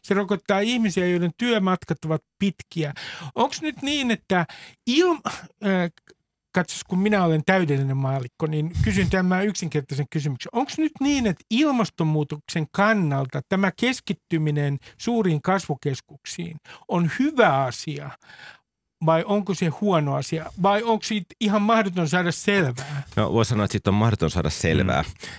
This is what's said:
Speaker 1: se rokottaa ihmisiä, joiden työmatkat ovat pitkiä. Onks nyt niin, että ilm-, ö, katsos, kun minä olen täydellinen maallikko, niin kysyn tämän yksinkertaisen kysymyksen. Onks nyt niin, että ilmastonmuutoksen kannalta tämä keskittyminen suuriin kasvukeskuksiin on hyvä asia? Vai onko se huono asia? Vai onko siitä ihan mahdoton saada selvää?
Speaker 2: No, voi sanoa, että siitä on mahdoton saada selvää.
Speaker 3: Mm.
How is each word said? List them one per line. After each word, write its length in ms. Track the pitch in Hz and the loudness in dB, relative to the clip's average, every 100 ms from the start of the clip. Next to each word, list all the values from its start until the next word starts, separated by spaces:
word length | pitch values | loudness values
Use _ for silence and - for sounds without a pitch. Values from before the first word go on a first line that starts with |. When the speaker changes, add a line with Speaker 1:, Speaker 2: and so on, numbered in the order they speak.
Speaker 1:
se 100 | - | -2
rokottaa 460 | 196 196 208 - 196 | -2 0 -2 0 0
ihmisiä, 480 | 220 247 220 185 180 | 2 2 0 0 0
joiden 240 | 175 175 - | 2 0 0
työmatkat 680 | 240 220 190 185 - 165 156 | 0 2 2 0 -2 -6 -2
ovat 160 | 156 - - | -4 -6 -2
pitkiä. 540 | 196 - - 165 147 - - - 147 - | -2 -2 -8 -6 -4 -6 -14 -14 -8 -2
Onks 260 | 247 - | -2 -2
nyt 200 | 302 - | -8 -4
niin, 300 | 277 294 254 | -4 -2 0
että 340 | 220 - 180 165 - - - - | -2 0 0 0 -6 -20 -10 0
ilm-, 340 | 277 359 311 - - - _ 208 | 2 4 2 -4 -10 -14 _ 0
ö, 240 | 185 175 - - _ _ _ _ | 0 0 -6 -20 _ _ _ _
katsos, 300 | 185 170 - | -4 -4 -6
kun 160 | - 185 | -4 0
minä 240 | 208 208 | 2 4
olen 180 | 175 156 170 | 4 2 2
täydellinen 520 | 190 160 139 135 135 | 2 2 0 0 -2
maallikko, 500 | 135 135 123 - 156 | -2 -2 -6 -6 -4
niin 240 | 156 156 - | -2 -2 0
kysyn 260 | 214 196 180 | 0 0 2
tämän 360 | 190 180 185 208 | 2 2 2 0
yksinkertaisen 580 | - 170 151 135 139 143 | -2 -4 -4 -2 -4 -4
kysymyksen. 400 | 160 147 127 - | -4 -4 -6 -4
Onks 240 | 226 285 - | -4 -2 -2
nyt 140 | 311 - | -2 0
niin, 280 | 277 285 220 | 0 2 0
että 160 | 165 - | -2 -2
ilmastonmuutoksen 1200 | 226 302 247 190 - 160 156 143 151 - 170 151 | 0 2 2 0 0 0 0 -2 -8 -6 -6 -4
kannalta 720 | - 208 208 156 139 131 143 - | 2 2 2 2 0 -2 -6 -2
tämä 220 | 190 196 - | 0 0 0
keskittyminen 960 | 240 247 - 185 _ 165 156 147 143 139 - - | -2 -2 -4 -8 _ -2 0 0 -2 -4 -8 -8
suuriin 440 | 226 233 185 151 | -2 0 2 2
kasvukeskuksiin 1160 | - 190 - 147 143 131 - 147 - - 170 160 - - - | 2 0 -2 -4 -4 -6 -10 -18 -14 -10 -10 -12 -18 -20 -4
on 240 | 180 170 - | 0 0 0
hyvä 440 | 285 277 190 135 | 0 4 4 4
asia? 460 | 131 - - 143 143 - - - - - _ _ _ _ 160 | 0 -4 -10 -10 -12 -16 -20 -20 -20 -20 _ _ _ _ 2
Vai 180 | 160 190 | 2 2
onko 260 | 208 190 | -2 -2
se 140 | 185 170 | -2 -2
huono 480 | - 208 170 143 139 | 0 0 2 2 -2
asia? 300 | 131 160 156 - | -4 -6 -8 0
Vai 200 | 190 208 | 2 2
onko 200 | 233 220 | 2 0
siitä 320 | - 214 - - | -2 -6 -6 -2
ihan 220 | 208 208 | 0 2
mahdoton 480 | 208 226 196 180 156 | 4 2 2 0 0
saada 220 | 180 175 | 2 0
selvää? 720 | - - 202 143 123 139 143 - - | -2 0 2 2 -2 -6 -8 -4 -2
Speaker 2:
No, 180 | 95 | 2
voi 120 | 107 107 | 2 2
sanoa, 200 | 104 101 | 2 0
että 60 | |
siitä 180 | 107 - | 0 2
on 40 | |
mahdoton 380 | 101 113 104 78 | 4 4 2 0
saada 180 | 90 78 | 0 -2
selvää. 520 | - 82 76 64 65 | 0 2 2 2 0
Speaker 3:
Mm. 60 | 78 - - | -2 -8 -16